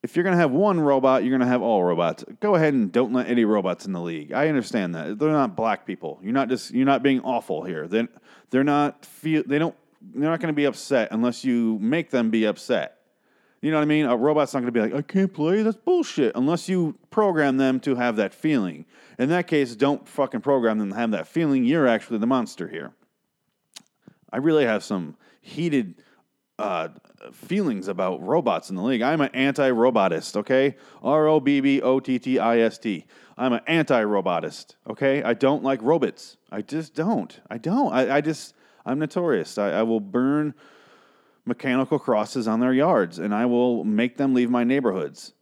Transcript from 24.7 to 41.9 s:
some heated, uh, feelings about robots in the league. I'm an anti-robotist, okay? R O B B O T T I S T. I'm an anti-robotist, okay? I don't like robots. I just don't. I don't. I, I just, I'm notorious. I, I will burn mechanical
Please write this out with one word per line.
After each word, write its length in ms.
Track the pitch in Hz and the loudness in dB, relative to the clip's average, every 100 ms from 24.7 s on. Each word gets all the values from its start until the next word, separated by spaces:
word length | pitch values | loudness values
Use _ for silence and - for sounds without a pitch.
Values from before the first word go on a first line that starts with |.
| 107 | 0
some 320 | - 98 78 78 _ _ | -2 -6 -6 -14 _ _
heated, 600 | - 147 170 143 98 - _ _ _ _ _ - | -16 -6 -2 0 -2 -12 _ _ _ _ _ -8
uh, 300 | 104 87 80 - _ _ 60 | -4 -4 -6 -10 _ _ -20
feelings 540 | 64 - 196 180 101 92 | -20 -4 -2 0 -2 -6
about 360 | 92 95 82 | -4 -4 -4
robots 480 | 90 156 123 82 - | -2 0 0 -2 -4
in 40 | 92 | -4
the 60 | |
league. 220 | 110 123 | -2 0
I'm 180 | 123 160 | 0 0
an 80 | 139 127 | -2 0
anti-robotist, 1000 | 135 139 135 120 123 113 95 82 - 104 | -2 2 2 4 4 4 2 0 -4 -6
okay? 380 | 104 131 135 - - - | 0 2 2 -2 -20 -8
R 240 | - 151 156 | 0 2 4
O 120 | 156 | 4
B 220 | 135 143 | 4 2
B 220 | 135 139 | 2 2
O 160 | 127 135 | 2 0
T 180 | 131 127 | 0 -4
T 220 | 131 127 | 0 0
I 220 | 113 117 | 2 4
S 180 | 113 - | 2 0
T. 260 | 113 87 - - - - | -6 -6 -8 -20 -20 -4
I'm 160 | 127 | -2
an 80 | 117 - | -2 0
anti-robotist, 1080 | 165 151 127 107 101 92 85 80 - - _ - | 0 2 2 2 0 0 -2 -4 -12 -20 _ -14
okay? 320 | 113 139 139 | -2 0 0
I 140 | 123 113 | 0 -2
don't 280 | 135 147 | -2 -2
like 200 | 135 131 | -2 -2
robots. 540 | 113 160 113 - - - _ | 0 0 0 -6 -20 -20 _
I 120 | 101 | -12
just 320 | 101 151 156 - | -8 -10 -8 -4
don't. 440 | 170 185 90 - - | -2 -2 -6 -14 -14
I 120 | 117 | -8
don't. 340 | 156 233 285 | -2 0 0
I, 220 | 127 123 143 | 0 2 0
I 60 | |
just, 340 | 151 156 - _ _ _ - | 0 -6 -10 _ _ _ -6
I'm 100 | 135 | -4
notorious. 600 | 151 180 175 110 78 - | -4 -2 0 0 -2 -4
I, 100 | 101 | -2
I 140 | 85 | 0
will 160 | 113 113 | 0 0
burn 560 | 101 113 131 151 151 139 - - _ - _ _ _ _ | -2 0 0 0 -2 -8 -20 -20 _ -20 _ _ _ _
mechanical 540 | - 120 135 127 131 | -8 -6 -2 0 0